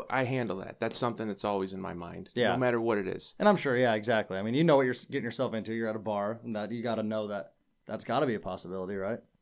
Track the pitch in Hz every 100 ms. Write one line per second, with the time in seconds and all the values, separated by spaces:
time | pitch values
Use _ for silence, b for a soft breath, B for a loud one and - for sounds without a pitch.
0 | - 131 123 131 113 95 87 - 113 -
1 | 123 110 110 98 107 101 95 95 90 87
2 | 85 87 - 123 110 87 123 117 113 104
3 | 92 92 - - 208 185 139 123 123 110
4 | 107 110 101 95 107 131 165 139 127 120
5 | - 135 117 117 120 110 104 113 113 107
6 | 104 101 101 113 117 104 104 120 117 110
7 | 110 110 104 101 - _ _ _ - 110
8 | - 123 139 107 95 92 87 95 92 98
9 | 98 120 - _